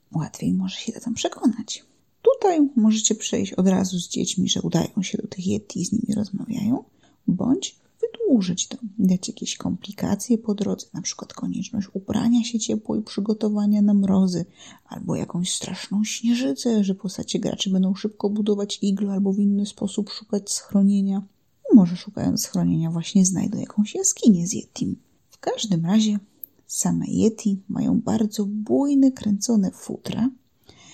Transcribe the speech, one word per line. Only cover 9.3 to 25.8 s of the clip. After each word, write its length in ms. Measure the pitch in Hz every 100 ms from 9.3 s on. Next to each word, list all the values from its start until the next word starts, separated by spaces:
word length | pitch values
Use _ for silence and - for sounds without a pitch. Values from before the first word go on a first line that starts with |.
| - - -
komplikacje 800 | 180 185 - - - 202 - 226
po 180 | 226 208
drodze, 320 | 196 190 -
na 80 | -
przykład 320 | - - -
konieczność 540 | - - - 185 208 190
ubrania 500 | 190 190 214 233 240
się 160 | 226 226
ciepło 360 | - 220 - 220
i 60 |
przygotowania 800 | 214 - 202 214 214 208 208 208
na 120 | 202
mrozy, 520 | 202 196 190 190 175 180 _ - - _
albo 300 | - - 160
jakąś 380 | - 175 180
straszną 500 | - - 185 - 196
śnieżycę, 800 | 214 - 233 240 269 269 247 220
że 120 | 196 190
postacie 440 | 190 - - -
graczy 300 | - - 196
będą 260 | 185 185 190
szybko 340 | 214 - 208
budować 500 | 208 214 202 202 -
iglo 320 | 202 196 202
albo 200 | 196 196
w 60 | 196
inny 260 | 202 202 202
sposób 440 | - 202 - 208
szukać 420 | - - 202 196
schronienia. 720 | - - 202 196 202 196 196 196 _ _ _ 554
I 40 | 277
może 200 | 175 175
szukając 460 | - - - -
schronienia 500 | - 180 175 165 165
właśnie 340 | 165 165 196 185
znajdą 320 | 185 - -
jakąś 380 | - - 208 370
jaskinię 520 | 381 - - 180 170
z 60 |
Yetim. 420 | 214 - - 92 - _ _ _
W 100 | _
każdym 460 | - 494 226 170